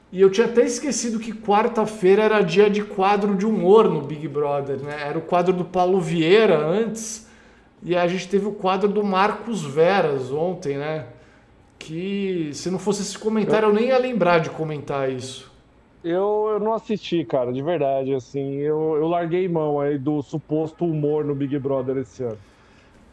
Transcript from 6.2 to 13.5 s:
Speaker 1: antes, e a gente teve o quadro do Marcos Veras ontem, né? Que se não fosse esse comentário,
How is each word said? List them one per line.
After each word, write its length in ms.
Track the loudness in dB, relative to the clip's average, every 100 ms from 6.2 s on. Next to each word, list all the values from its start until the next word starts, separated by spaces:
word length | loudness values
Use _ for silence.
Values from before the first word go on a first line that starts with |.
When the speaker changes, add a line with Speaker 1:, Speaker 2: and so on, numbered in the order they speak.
| 4 6 6 4
Speaker 1:
antes, 720 | 2 0 -2 -6 -10 -12 -16 -20 -20 -20 _ _
e 120 | -4 0
a 120 | 0
gente 180 | -2 -2
teve 180 | -2 -2
o 60 |
quadro 360 | -2 -2 0 0
do 160 | 0
Marcos 580 | 0 2 2 0 -6 -6
Veras 680 | -4 2 4 4 2 0 -2
ontem, 440 | -2 -4 -4 -6 -4
né? 280 | -4 -6 -10 -18 -20 -20 _ _ _ _
Que 720 | -12 -8 -6 -4 -2 -2 -4
se 160 | -6 -6
não 80 | -4
fosse 240 | -2 -4
esse 160 | -6 -6
comentário, 500 | -2 -2 2